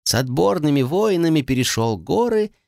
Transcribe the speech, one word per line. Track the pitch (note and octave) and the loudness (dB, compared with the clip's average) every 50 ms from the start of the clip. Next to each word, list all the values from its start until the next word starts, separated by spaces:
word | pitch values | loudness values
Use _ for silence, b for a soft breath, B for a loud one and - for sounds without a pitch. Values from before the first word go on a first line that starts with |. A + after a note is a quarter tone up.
| _ | _
с | - - | -2 -2
отборными | A2+ C3+ B2+ B2 D3 F3+ G3 G3+ F3+ D3 D3+ C#3+ C#3+ C3 | -2 -2 -2 0 0 2 2 2 2 0 2 2 2 2
воинами | B2+ D#3 F#3+ G#3+ A3 F#3+ E3+ E3+ E3 D#3+ D#3 C#3 | 0 0 0 0 0 2 2 2 2 2 0 0
перешел | - C3+ B2 B2+ - - A2+ A2+ A#2 A2 F2+ | 0 0 0 0 -2 -2 -2 -2 -2 -4 -6
горы | D#2+ - E3 G#3+ A#3+ A#3+ A3+ G#3+ G#3+ G#3+ - _ _ | -4 -2 -2 0 0 0 0 0 -2 -2 -6 _ _